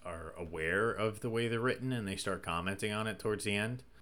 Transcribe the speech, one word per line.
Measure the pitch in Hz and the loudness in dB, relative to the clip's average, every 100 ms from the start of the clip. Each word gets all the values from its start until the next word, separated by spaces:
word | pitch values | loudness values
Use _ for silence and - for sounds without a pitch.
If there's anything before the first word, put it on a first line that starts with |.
are | 90 82 80 - | -8 -8 -8 -8
aware | 85 82 80 92 113 | -6 -2 2 4 2
of | - 110 101 | 2 0 0
the | 123 | -2
way | 113 117 | 0 2
they're | 117 | 2
written | 123 - 127 | 2 2 0
and | 127 101 | 0 0
they | 98 | -2
start | - 92 | -2 -2
commenting | - 85 90 98 107 | 0 0 0 0 0
on | 107 110 | 0 -2
it | 101 | -2
towards | 113 107 | 0 0
the | 107 101 | 2 2
end, | 110 123 - - | 2 -2 -8 -16